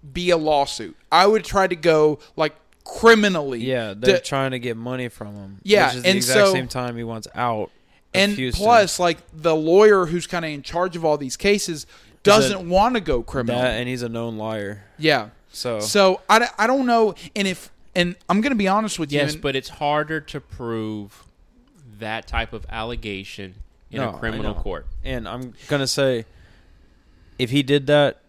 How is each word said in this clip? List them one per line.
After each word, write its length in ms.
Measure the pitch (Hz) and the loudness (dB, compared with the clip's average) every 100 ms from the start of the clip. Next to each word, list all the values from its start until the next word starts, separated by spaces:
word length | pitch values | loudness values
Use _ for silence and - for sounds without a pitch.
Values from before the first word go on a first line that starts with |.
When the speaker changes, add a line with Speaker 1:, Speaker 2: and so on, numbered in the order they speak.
| 147 | -12
Speaker 1:
be 180 | 135 180 | -6 0
a 60 | 170 | 2
lawsuit. 600 | 156 147 139 - 104 - _ | 2 0 0 -4 -12 -14 _
I 160 | 160 190 | 4 6
would 180 | 220 | 4
try 220 | 214 202 190 | 2 0 0
to 100 | 180 | 0
go, 420 | 160 156 151 151 - - | 2 4 4 2 -10 -4
like, 180 | 156 - _ _ | -4 -4 _ _
criminally 760 | - - 226 226 208 175 143 123 | -18 2 6 6 4 0 -2 -4
Speaker 2:
Yeah, 340 | 123 127 110 101 | -2 -2 -4 -2
they're 220 | 120 185 | 2 2
Speaker 1:
to 40 | |
Speaker 2:
trying 280 | - 139 135 | 0 -2 -2
to 80 | 127 | -4
get 180 | 120 113 | -6 -8
money 320 | 120 127 123 | -8 -8 -8
from 260 | - 104 | -10 -16
him, 240 | 104 98 98 | -16 -18 -16
Speaker 1:
Yeah, 240 | - 202 160 | 2 4 4
Speaker 2:
which 80 | 127 | 2
is 60 | |
the 60 | 170 | 0
Speaker 1:
and 60 | 190 | 2
Speaker 2:
exact 280 | 120 165 196 | 2 4 4
Speaker 1:
so 40 | |
Speaker 2:
same 160 | 190 123 | 2 -2
time 280 | 127 123 117 | -6 -8 -8
he 80 | |
wants 220 | 117 113 107 | -10 -10 -12
out 280 | - 120 110 | -4 -4 -2
of 60 | 101 _ _ _ _ | -6 _ _ _ _
Speaker 1:
and 200 | 185 202 | 0 0
Speaker 2:
Houston. 300 | 208 131 117 | 0 -4 0
Speaker 1:
plus, 360 | 208 233 190 - | 4 6 4 2
like, 180 | 175 165 _ | 0 -2 _
the 240 | 160 160 160 | -4 0 0
lawyer 500 | 156 180 214 202 175 | 4 8 8 6 2
who's 200 | 175 - | -4 -4
kinda 220 | 175 165 | -6 -6
in 140 | 147 | -10
charge 320 | 131 170 185 | -8 -4 -4
of 100 | 170 | -2
all 120 | 160 151 | 0 0
these 200 | 139 - | -2 -4
cases 500 | 196 202 - 156 - | 0 0 -2 -8 -12
Speaker 2:
He's 260 | - - | -20 -20
a 100 | _ | _
Speaker 1:
doesn't 460 | - 214 220 196 175 | 4 6 4 -2 0
wanna 320 | 180 220 247 | 2 4 2
go 220 | 160 131 | 0 -2
criminal. 380 | 113 139 120 120 | -2 -4 -2 0
Speaker 2:
That, 200 | 127 113 | 0 -2
and 80 | 123 | -4
he's 140 | 127 | -6
a 60 | 120 | -6
known 280 | 117 117 110 | -6 -8 -6
liar. 480 | 110 110 101 104 98 _ | -6 -6 -8 -10 -16 _
Speaker 1:
Yeah. 320 | 156 143 107 _ _ | 0 2 -2 _ _
Speaker 2:
So 300 | - 127 110 | -12 -6 -6
Speaker 1:
So, 400 | 107 208 190 185 - | -2 4 4 2 4
I 120 | 214 | 4
d-, 40 | 240 - | 4 0
I 80 | 220 | 0
don't 180 | 262 254 | 2 2
know, 280 | 233 220 180 - | 2 2 0 -10
and 140 | - 196 | -4 -4
if, 220 | 185 - _ - | -4 -10 _ -8
and 220 | - 175 180 _ | -2 -2 -4 _
I'm 120 | 196 | -2
gonna 120 | 233 | 0
be 140 | 254 190 | 0 0
honest 300 | 196 220 - | 0 -2 -6
with 120 | 156 | -4
you, 60 | 143 | -2
Speaker 3:
Yes, 120 | 147 | -2
Speaker 1:
and 80 | 151 | -4
Speaker 3:
but 140 | 143 131 | -4 -4
it's 120 | 127 | -6
harder 500 | - 147 151 151 156 | -6 -2 -2 -2 -6
to 200 | 147 147 | -8 -16
prove 840 | - - 120 113 110 107 101 - - _ _ _ _ _ 131 104 | -14 -12 -8 -6 -6 -8 -12 -20 -20 _ _ _ _ _ -20 -14
that 260 | 110 113 - | -10 -10 -6
type 260 | 117 113 | -4 -4
of 140 | 113 - | -8 -12
allegation 840 | 113 113 120 110 98 98 - 98 101 - _ _ | -10 -8 -8 -8 -10 -12 -14 -16 -16 -20 _ _
in 80 | 139 | -8
Speaker 2:
No, 80 | 123 | -8
Speaker 3:
a 40 | |
Speaker 2:
I 40 | 90 | -6
Speaker 3:
criminal 360 | 117 110 107 | -8 -6 -6
Speaker 2:
know. 60 | 104 | -6
Speaker 3:
court. 260 | - 85 - - | -6 -6 -10 -10
Speaker 2:
And 220 | - 131 107 | -8 -8 -8
I'm 260 | 120 127 - - | -10 -12 -16 -4
gonna 180 | 147 135 | -2 -2
say, 400 | - 135 123 110 - - _ _ _ _ _ _ _ _ - | 0 0 0 -6 -18 -20 _ _ _ _ _ _ _ _ -8
if 120 | 123 | -2
he 120 | 135 | 0
did 240 | 135 147 135 | 2 0 4
that 340 | 147 143 - | 4 4 -2